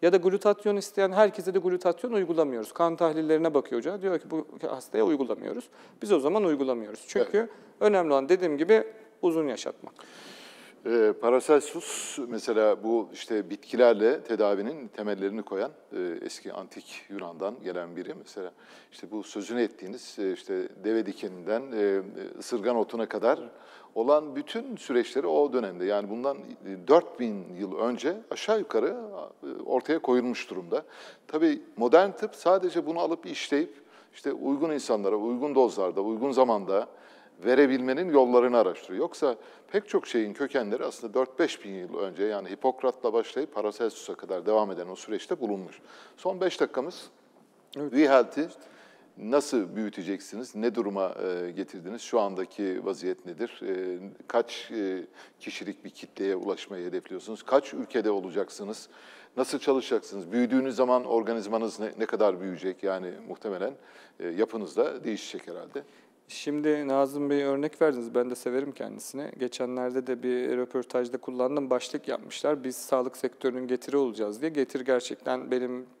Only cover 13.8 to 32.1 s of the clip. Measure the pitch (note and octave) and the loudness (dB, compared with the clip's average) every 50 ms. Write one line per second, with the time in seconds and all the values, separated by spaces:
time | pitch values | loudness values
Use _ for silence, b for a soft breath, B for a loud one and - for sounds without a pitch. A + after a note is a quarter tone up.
13.8 | B2 A#2+ A#2 G2+ G#2+ A#2 D3+ - - - A2+ G2+ G#2+ G2+ G2+ F#2+ G2+ A#2+ D#3+ D#3 | 8 8 8 6 6 4 4 2 -2 -4 0 2 2 2 2 0 -2 -6 -8 -10
14.8 | B2 G#2 - A2+ G#2 G#2 G2+ F#2+ F#2+ G2 G#2 A2 G#2 - G2+ F#2+ A2+ C#3+ D3+ - | -12 -14 -10 -8 -4 -4 -4 -2 -2 -4 -4 -6 -8 -6 -4 -4 -4 -4 -6 -14
15.8 | - - - F#2 F2+ F2 E2+ - - F#2+ - - - F#2+ F#2 F#2+ F#2+ - - G2+ | -18 -12 -8 -6 -6 -6 -6 -8 -10 -12 -12 -12 -14 -12 -12 -12 -12 -14 -16 -18
16.8 | - - - - - - G2 G2 F#2 E2+ E2+ D#2 F#2 G2+ A#2+ C3 G#2+ F#2 F2 F2+ | -18 -16 -18 -18 -16 -14 -12 -10 -10 -10 -10 -6 -6 -6 -6 -8 -10 -8 -8 -8
17.8 | E2+ F2 E2+ F2+ F2 - - E3+ - - - G#2 F#2 F2 - B B B B B | -8 -8 -10 -10 -10 -10 -12 -14 -16 -14 -12 -10 -10 -12 -12 B B B B B
18.8 | B B - - - E2+ G#2+ G#2+ G2 - - G#2 F#2+ F#2+ A#2 B2 A#2 G2+ - - | B B -20 -20 -16 -10 -10 -10 -10 -8 -10 -10 -8 -4 0 0 0 -2 -2 -10
19.8 | F#2+ F#2 A2+ B2 - - - - G2+ F#2+ F2+ - - - G2 F#2 F#2 - - - | -14 -12 -12 -14 -14 -14 -8 -4 -4 -4 -4 -4 -6 -6 -4 -4 -4 -6 -8 -6
20.8 | F#2+ G#2+ A2+ A2+ G#2 G2+ F#2+ - - G2 F#2 F2+ E2+ G2 A2 A#2+ C3+ C3+ A#2 G#2+ | -2 0 0 0 0 -2 -6 -8 -8 -10 -10 -8 -6 -4 -4 -4 -4 -4 -2 0
21.8 | G2+ G2+ G2 G2 F#2+ F#2+ F2+ F#2 F#2+ - - - - - B2 G#2+ G2 A#2+ A#2+ A#2 | 2 2 2 0 -2 -6 -12 -12 -12 -12 -12 -12 -8 -4 -4 -2 0 0 2 0
22.8 | G#2 - - A2+ A2 G#2 - G2+ G#2+ A#2+ D3 C3 B2 A#2 - B B B B B | 0 -2 -2 -6 -6 -4 -2 2 2 2 2 2 -2 -14 -18 B B B B B
23.8 | B B B A2+ A#2 C3 D3 D3+ D#3 D3 C3 C#3 D3 - - A3+ B3+ C4+ A3 - | B B B 0 2 4 4 4 2 -2 -8 -10 -10 -8 -8 -8 -8 -8 -12 -12
24.8 | - - C3 B2 G#2+ - - C3 D#3 E3+ D#3 D3 D3 C#3 B2 B2+ A2+ F#2+ F2+ F2 | -6 0 2 2 2 2 -2 -2 0 2 2 2 2 2 2 -2 -2 -2 -4 -4
25.8 | F#2 G2 G#2 G2+ G#2 G2 G#2+ A#2+ B2+ C#3 C3+ - - - A#2+ - - F#2+ G2 F#2 | -2 0 0 0 -2 -4 -6 -4 -4 -4 -4 -6 -10 -16 -18 -16 -12 -12 -12 -4
26.8 | F2 - D3 F3 E3+ - - - B2 A2+ G#2 G2 F2 F2+ F2+ F2+ G2+ F#2 - G2+ | 4 8 8 8 8 4 -8 -6 -4 -4 -4 -6 -8 -10 -8 -8 -6 -6 -4 -2
27.8 | A2 B2 B2 - B2 D3+ F#3 A3 A3+ - - - - - A3+ G#3+ F#3 - - A2+ | -2 -2 -2 -2 -2 -2 -4 -4 -6 -8 -8 -6 0 0 0 0 0 0 0 0
28.8 | A2+ E3 G#3+ B3 A3+ G#3 G3 F3 D#3 - - - - C#3 - - - - - B2+ | 2 0 -2 -4 -10 -12 -12 -12 -14 -14 -16 -14 -12 -12 -10 -8 -4 0 0 0
29.8 | - - D#3 D#3+ - C3+ B2 B2 A#2 B2 A#2 - - - F#2+ F#2 F2 E2+ A2 D3 | 2 0 0 0 2 4 4 4 4 0 -2 -4 -6 -8 -8 -8 -6 -2 -4 -4
30.8 | - B B B B B B B B - - D#3 E3 D#3+ C#3+ - - - - G#2+ | -4 B B B B B B B B -4 0 2 4 4 2 2 -4 -10 -4 0
31.8 | A#2 B2 D#3 E3+ G3 G3 | 4 8 8 8 8 8